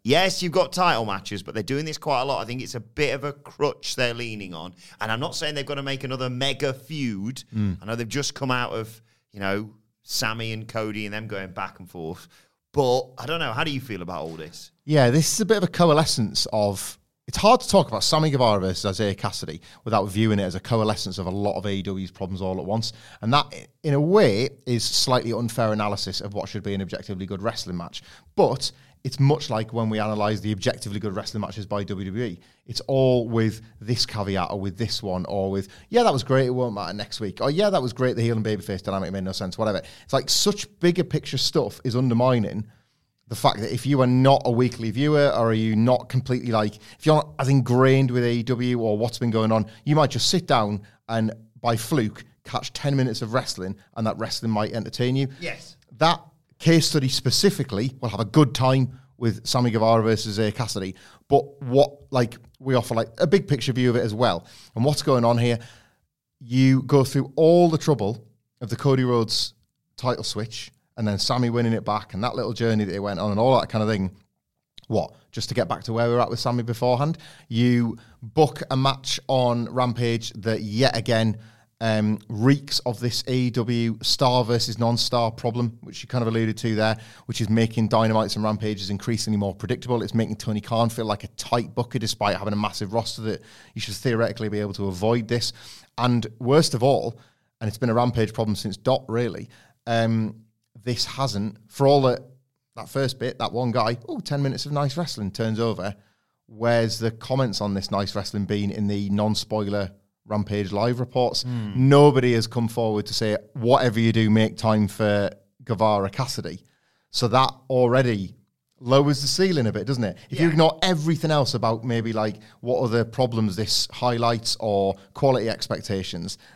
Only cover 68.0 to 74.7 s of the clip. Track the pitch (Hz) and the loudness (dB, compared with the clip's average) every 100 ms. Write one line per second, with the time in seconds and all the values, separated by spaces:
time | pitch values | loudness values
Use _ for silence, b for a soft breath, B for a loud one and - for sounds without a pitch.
68 | 101 117 - _ _ - 113 113 139 131 | 0 -4 -12 _ _ -14 -8 -2 2 2
69 | 123 120 110 - - - _ _ _ - | 2 2 0 -2 -4 -8 _ _ _ -6
70 | 123 123 - 107 113 - - _ _ - | -4 -4 -4 -6 -8 -10 -14 _ _ -4
71 | 107 98 - 127 120 117 117 110 - 104 | -2 0 0 0 0 2 0 0 -2 -4
72 | - 92 120 - 110 113 117 107 101 98 | -4 -6 -4 -4 -6 -2 0 2 0 -4
73 | 101 87 104 101 123 120 - 110 107 104 | -4 -4 -2 2 4 4 2 -2 0 0
74 | 92 - _ _ _ _ _ | -2 -8 _ _ _ _ _